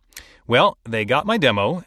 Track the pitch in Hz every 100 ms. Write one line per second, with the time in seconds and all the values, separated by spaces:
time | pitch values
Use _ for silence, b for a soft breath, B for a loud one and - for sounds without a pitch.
0 | _ B B B - 120 190 - - 113
1 | 107 131 160 233 139 101 104 175